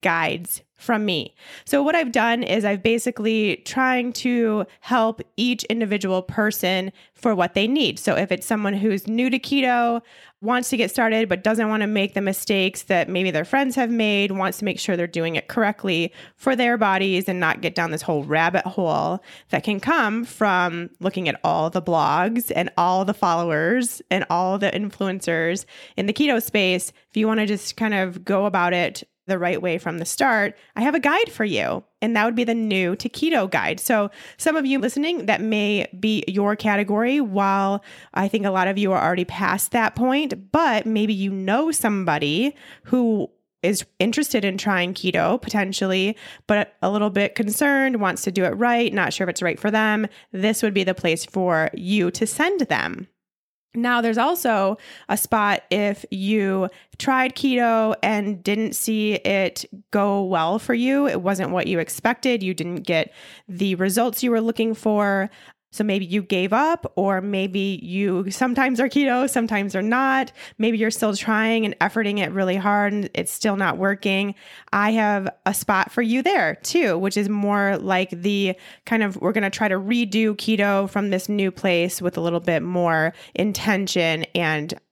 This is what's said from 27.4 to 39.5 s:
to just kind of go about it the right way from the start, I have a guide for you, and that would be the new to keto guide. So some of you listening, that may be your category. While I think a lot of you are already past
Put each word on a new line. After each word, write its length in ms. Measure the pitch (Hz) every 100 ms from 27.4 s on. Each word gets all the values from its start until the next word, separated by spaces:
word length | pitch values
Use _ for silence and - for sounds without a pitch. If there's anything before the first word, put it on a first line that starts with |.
to 40 | 214
just 300 | 202 - -
kind 180 | 220
of 300 | 208 185 180
go 220 | 180 196 202
about 260 | 185 175
it 320 | 180 175 - - _ -
the 120 | 190
right 240 | 175 180
way 160 | 180 165
from 220 | 170 170
the 60 | 165
start, 520 | - 285 220 202 - - -
I 60 |
have 140 | 240 311
a 40 |
guide 320 | 285 330 453
for 140 | - 214
you, 380 | 139 71 175 - _
and 140 | 214 226
that 100 | 220
would 80 |
be 120 | 233 240
the 100 | 233
new 400 | 220 190 180 196
to 120 | 247
keto 400 | - 311 320 190
guide. 320 | 160 92 -
So 300 | - 226 202 - - -
some 180 | - 311
of 100 | 269
you 140 | 269
listening, 480 | 277 277 302 349 202
that 120 | 214
may 480 | 220 214 202 208 - 185
be 240 | 214 214 -
your 280 | 190 202 208
category. 640 | 214 202 202 208 233 277
While 640 | 247 190 196 196 196 196 - - - -
I 120 | 196
think 200 | 220 202
a 20 |
lot 180 | 185 185
of 120 | 196
you 120 | 208
are 80 | 190
already 260 | 160 180 180
past 440 | - 196